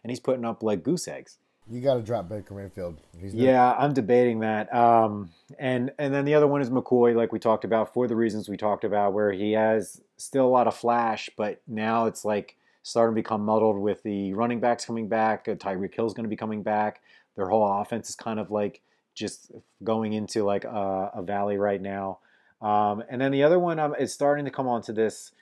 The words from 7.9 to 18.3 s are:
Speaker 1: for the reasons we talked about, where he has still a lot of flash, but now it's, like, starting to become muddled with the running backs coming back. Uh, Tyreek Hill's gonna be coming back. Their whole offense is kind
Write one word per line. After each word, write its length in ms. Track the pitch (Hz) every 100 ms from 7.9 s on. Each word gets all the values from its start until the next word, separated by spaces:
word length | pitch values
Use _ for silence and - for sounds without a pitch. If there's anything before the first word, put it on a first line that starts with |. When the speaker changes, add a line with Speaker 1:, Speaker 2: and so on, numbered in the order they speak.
Speaker 1:
for 160 | 123 123
the 80 | 113
reasons 320 | 113 107 101
we 100 | 95
talked 260 | 107 98
about, 300 | 107 104 101
where 180 | 101 104
he 220 | 95 104
has 460 | 107 110 110 98 - _ -
still 280 | - 269 131
a 20 |
lot 200 | 123 117
of 80 | -
flash, 520 | 117 117 117 107 - -
but 240 | 104 - -
now 400 | 110 110 113 113
it's, 180 | -
like, 320 | 104 104 - - _ _
starting 320 | - 117 113 113
to 40 |
become 240 | 110 110
muddled 360 | 104 110 110 98
with 240 | 104 95
the 300 | 107 101 98 98
running 240 | 120 120
backs 260 | 120 117 -
coming 220 | 117 107
back. 400 | 110 110 107 -
Uh, 80 | 95
Tyreek 400 | 98 95 98 -
Hill's 180 | 113
gonna 140 | 101 113
be 80 | 107
coming 260 | 110 107
back. 400 | 101 107 107 - _ _ _ -
Their 140 | 92
whole 320 | 110 104 101
offense 300 | 104 113 -
is 40 | -
kind 240 | -